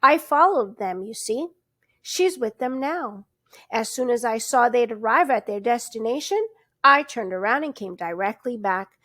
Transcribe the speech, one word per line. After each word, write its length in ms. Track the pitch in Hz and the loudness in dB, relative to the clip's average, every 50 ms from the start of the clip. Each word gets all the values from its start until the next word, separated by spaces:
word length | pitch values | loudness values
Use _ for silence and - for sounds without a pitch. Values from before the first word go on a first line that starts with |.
I 160 | - 269 294 320 | 8 6 6 6
followed 600 | 320 - - 285 320 370 403 302 226 196 214 - | 2 0 2 4 4 4 4 2 -2 -2 -6 -8
them, 240 | 214 190 180 185 | -6 -6 -6 -6
you 120 | 190 208 226 | -8 -10 -10
see. 340 | - - - 220 240 311 349 _ _ _ _ _ _ _ _ _ _ | -12 -6 -4 -4 -4 -4 -8 _ _ _ _ _ _ _ _ _ _
She's 360 | _ - - - 359 370 359 262 | _ -10 -2 0 0 0 0 -2
with 200 | 254 220 214 _ | -6 -6 -4 _
them 200 | 254 254 262 262 | -6 -4 -4 -4
now. 460 | 262 277 320 359 311 226 208 196 202 _ _ _ _ _ _ - - _ | -4 -4 -4 -4 -6 -8 -10 -12 -18 _ _ _ _ _ _ -20 -20 _
As 180 | - 226 220 220 | -4 -4 -4 -4
soon 220 | - - 254 247 | -4 -4 0 0
as 140 | 240 240 233 | 0 0 0
I 140 | 240 226 226 | 0 -2 -2
saw 300 | 226 - - 254 240 240 | -4 0 2 4 4 4
they'd 240 | 226 247 240 226 | 4 2 2 2
arrive 380 | 226 208 220 220 226 285 349 277 | -2 -4 -2 2 4 4 4 4
at 160 | 269 220 - | 2 0 0
their 140 | - 208 208 | -4 -8 -4
destination, 840 | 202 233 240 240 - - - 226 196 226 240 294 294 - 392 427 440 440 - _ _ _ _ _ | 0 0 0 0 -2 -8 -10 -6 -4 -2 -2 -4 -4 -2 -2 -2 -2 -2 -6 _ _ _ _ _
I 200 | _ 269 277 285 | _ 6 6 6
turned 300 | 294 294 - 240 220 185 | 4 -2 -6 -8 -6 -6
around 320 | 185 185 190 208 233 277 302 | -6 -4 -2 0 0 0 -2
and 100 | 302 269 | -4 -8
came 220 | - 208 190 180 | -10 -12 -12 -10
directly 600 | 175 180 170 170 170 190 196 214 _ _ 247 247 | -10 -8 -8 -6 -4 -4 -4 -4 _ _ -8 -8
back. 420 | 226 208 196 190 185 196 _ _ _ _ | -4 -4 -2 -2 -2 -4 _ _ _ _